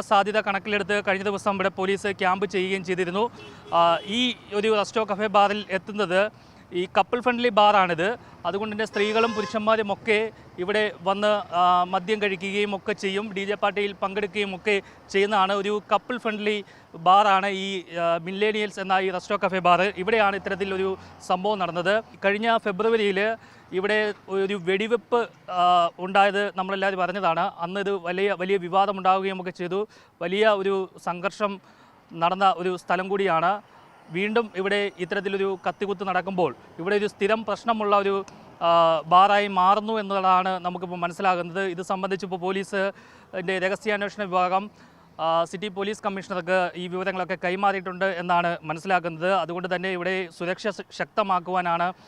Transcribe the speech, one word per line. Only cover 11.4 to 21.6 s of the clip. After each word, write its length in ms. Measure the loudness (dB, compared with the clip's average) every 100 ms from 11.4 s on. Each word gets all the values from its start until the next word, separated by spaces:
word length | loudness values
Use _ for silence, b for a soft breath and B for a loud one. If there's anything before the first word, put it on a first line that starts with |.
| 0 2
ആ, 240 | 4 4 2
മദ്യം 280 | 0 -2 0
കഴിക്കുകയും 500 | -2 -2 -4 -2 -2 -4
ഒക്കെ 160 | -6 -4
ചെയ്യും, 220 | -4 -4 -4
ഡി 100 | -6 -4
ജെ 60 | -2
പാർട്ടിയിൽ 280 | -2 -2 -4 -4
പങ്കെടുക്കുകയും 520 | -6 -4 -4 -4 -6 -4
ഒക്കെ 180 | -2 -2 -4 B -4
ചെയ്യുന്നതാണ്. 400 | 0 2 2 2 0
ഒരു 120 | -2 -4 0
കപ്പിൾ 260 | -2 -2 -6
ഫ്രണ്ട്ലി 320 | -4 -4 -2 -4 -6 B B 0 6
ബാറാണ് 420 | 6 6 4 2 -4
ഈ, 40 | -4 -6 -6 -2
ആ, 20 | 0 0 -2
മില്ലേനിയൽസ് 520 | -2 0 0 -4 -4
എന്ന 140 | 0 0 0
ഈ 20 | -4
റെസ്റ്റോ 200 | -4 -2
കഫേ 160 | 0 2 4
ബാർ. 140 | 4 4 -2
ഇവിടെയാണ് 320 | 0 2 2 0
ഇത്തരത്തിലൊരു 640 | -4 -4 -4 -2 -2 -4 B B -4
സംഭവം 320 | -2 0 -2